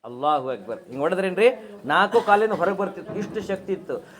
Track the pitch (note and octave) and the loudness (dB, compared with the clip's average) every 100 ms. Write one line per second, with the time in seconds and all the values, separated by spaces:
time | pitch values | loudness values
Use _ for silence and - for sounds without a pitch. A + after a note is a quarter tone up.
0 | A#2 B2 C#3+ D3+ C3 A#2 G2 G#2+ - B2+ | -14 -4 0 2 0 -6 -6 -10 -10 -2
1 | D3 F#3 F#3+ F3+ A3 - - - B2 D#3 | 0 0 -2 4 4 4 -10 -14 0 2
2 | G3+ A#3 A3 G#3 A3 F#3+ F3 G3 G3 F#3 | 4 2 4 4 4 2 0 0 -4 -6
3 | D#3+ E3 G3+ G#3+ G3 F#3+ - F#3 - A#2+ | -10 -8 -6 -8 -6 -6 -4 -6 -4 -10
4 | - - | -10 -20